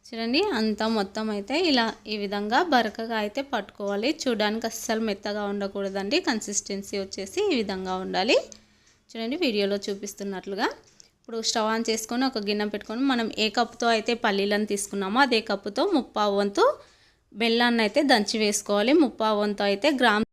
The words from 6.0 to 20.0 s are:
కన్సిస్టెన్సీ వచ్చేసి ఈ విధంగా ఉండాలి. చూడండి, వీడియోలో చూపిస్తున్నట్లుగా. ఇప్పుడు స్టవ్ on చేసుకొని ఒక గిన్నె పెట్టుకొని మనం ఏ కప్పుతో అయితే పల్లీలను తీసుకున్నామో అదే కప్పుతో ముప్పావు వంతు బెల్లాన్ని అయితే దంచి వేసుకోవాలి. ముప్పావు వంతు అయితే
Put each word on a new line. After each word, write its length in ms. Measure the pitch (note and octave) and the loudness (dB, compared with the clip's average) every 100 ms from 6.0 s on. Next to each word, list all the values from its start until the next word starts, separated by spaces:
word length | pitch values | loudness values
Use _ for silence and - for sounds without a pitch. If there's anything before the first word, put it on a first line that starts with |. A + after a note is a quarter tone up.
| G3 D4+ F#4 | 0 0 2
కన్సిస్టెన్సీ 680 | A3 - G3+ - G3 G3+ G3+ | -2 -2 -6 -4 -8 -6 -6
వచ్చేసి 360 | F#3+ - G3 - G#4 | -6 -8 -6 -2 0
ఈ 40 | C4+ | 2
విధంగా 340 | G3+ F#3+ F#3 F#3 | 0 -4 -4 -4
ఉండాలి. 320 | F#3+ F3+ G#3 B4 - - _ _ _ _ _ | -2 0 4 2 2 -20 _ _ _ _ _
చూడండి, 260 | A3+ A3+ D#4 | -8 -6 -2
వీడియోలో 320 | D#4 G#3 G3 G3 | 0 0 0 -2
చూపిస్తున్నట్లుగా. 840 | G#3 G3 G3+ - G3+ F#3+ F#3+ G3+ D4 C#5 _ _ - _ | -4 -8 -10 -10 -8 -8 -8 -2 -2 -4 _ _ -20 _
ఇప్పుడు 220 | - A3+ A3 | -10 -6 -2
స్టవ్ 180 | A#3+ G#3+ | 0 0
on 80 | A3+ A#3 | 0 0
చేసుకొని 340 | A3 - A#3+ C4 | -2 -2 -2 0
ఒక 120 | A#3 G3+ | -2 -2
గిన్నె 180 | G#3 G#3 | -2 -2
పెట్టుకొని 320 | G3+ - A3 C#4 | -4 -6 -2 0
మనం 160 | B3 A3+ - | 2 0 0
ఏ 20 | G#3+ A3+ | 0 0
కప్పుతో 300 | A3+ - A#3 A3+ | -2 0 2 2
అయితే 180 | A3 A#3 | 0 0
పల్లీలను 420 | A3 G3 G3+ G#3 G#3+ | 0 2 2 0 0
తీసుకున్నామో 480 | G3+ - G3+ F#3+ A#3 C#4 | -2 -4 -4 0 2 4
అదే 140 | A#3 G#3+ | 4 0
కప్పుతో 340 | G3+ G#3+ G#3 F#4 E4 | -4 -2 -2 2 2
ముప్పావు 380 | - A3 G#3 G3+ | 0 0 2 2
వంతు 240 | G3+ G3+ A#4+ - - _ _ _ _ | 2 4 4 2 -12 _ _ _ _
బెల్లాన్ని 500 | G#3 A#3 A#3 A#3+ A#3 G#3+ | -2 2 4 4 4 2
అయితే 160 | C#4+ C#4+ | 2 4
దంచి 240 | A#3+ G3+ A3+ | 4 4 0
వేసుకోవాలి. 500 | G#3 G#3 - G3+ A3 D#4+ | 0 0 0 2 4 6
ముప్పావు 340 | B3+ - A3 G#3 | 4 2 0 2
వంతు 200 | G#3 G3+ G3+ | 0 0 0
అయితే 200 | G3 C#4+ C4+ | 2 2 4